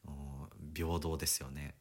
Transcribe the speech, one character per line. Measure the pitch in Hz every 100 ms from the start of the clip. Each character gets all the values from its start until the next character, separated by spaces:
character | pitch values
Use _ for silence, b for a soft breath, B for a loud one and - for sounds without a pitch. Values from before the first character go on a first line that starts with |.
も | - 71 71 67 71
う | - 76
平 | 78 82 85
等 | 82 80
で | 76
す | -
よ | 67
ね。 | 69 73 -